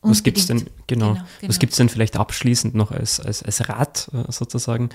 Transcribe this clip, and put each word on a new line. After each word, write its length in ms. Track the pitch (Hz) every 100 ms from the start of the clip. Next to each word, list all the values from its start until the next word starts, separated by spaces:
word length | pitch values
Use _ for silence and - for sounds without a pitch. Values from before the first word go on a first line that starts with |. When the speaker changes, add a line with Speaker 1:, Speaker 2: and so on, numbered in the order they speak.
Speaker 1:
Was 220 | 214 214
gibt's 240 | - - -
denn, 120 | 117
Speaker 2:
Unbedingt. 280 | 113 - -
Speaker 1:
genau, 260 | 123 107
Speaker 2:
Genau, 80 | 98
Speaker 1:
was 160 | - -
Speaker 2:
genau. 180 | 196 -
Speaker 1:
gibt's 160 | 127 -
denn 120 | 123
vielleicht 280 | - 110 -
abschließend 560 | 104 - 123 120 110
noch 180 | 110 107
als, 280 | - 117 -
als, 240 | - 104
als 260 | - - 117
Rat, 400 | 104 131 - -
äh, 160 | 127 117
sozusagen? 580 | 120 120 131 - 117 120